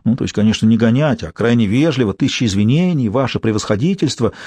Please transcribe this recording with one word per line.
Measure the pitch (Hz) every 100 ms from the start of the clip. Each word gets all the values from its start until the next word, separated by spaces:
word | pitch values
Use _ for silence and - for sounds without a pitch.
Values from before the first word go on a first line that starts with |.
Ну, | - 123
то |
есть, | 95
конечно, | - 107 - 110
не | 113
гонять, | 113 123 151 123
а | 80
крайне | - 113 120 104
вежливо: | 117 160 131 110
«Тысячи | 92 135 -
извинений, | 117 95 104 147 180 156 117
ваше | 117 127 -
превосходительство, | 117 104 - 104 160 196 151 - 113 -